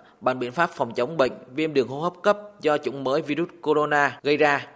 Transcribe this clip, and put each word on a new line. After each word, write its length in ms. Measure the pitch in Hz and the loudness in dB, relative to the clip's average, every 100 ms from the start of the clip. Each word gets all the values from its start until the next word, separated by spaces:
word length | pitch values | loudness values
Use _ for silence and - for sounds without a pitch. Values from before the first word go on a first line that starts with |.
| - _ | -18 _
bàn 180 | 127 127 | -4 -2
biện 140 | 123 | -4
pháp 180 | 123 170 | -2 -2
phòng 200 | - 123 | -2 -4
chống 220 | 113 123 165 | -2 -2 0
bệnh 160 | 127 - - | 0 -2 -10
viêm 200 | 131 156 | -6 0
đường 140 | 143 117 | 0 0
hô 120 | 139 | -2
hấp 120 | 175 180 | -4 0
cấp 160 | 208 208 - - | 0 0 -4 -4
do 180 | 156 147 | 0 0
chủng 260 | - 139 | -2 -4
mới 180 | 131 143 | -2 -2
virus 260 | 139 147 170 - | -2 -4 -4 -4
corona 560 | 151 151 147 147 143 - | 0 2 2 2 2 0
gây 140 | 143 147 | 0 2
ra. 300 | 151 139 123 | 4 2 -4